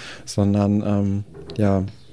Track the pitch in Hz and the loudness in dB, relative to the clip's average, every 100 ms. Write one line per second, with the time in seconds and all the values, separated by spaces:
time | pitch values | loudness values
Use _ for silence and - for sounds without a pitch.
0 | - - - - 101 104 101 104 101 101 | -16 -16 -8 0 2 4 4 2 2 0
1 | 101 101 101 - - - 101 98 95 - | 0 -2 -6 -12 -10 0 2 2 0 -8
2 | - | -20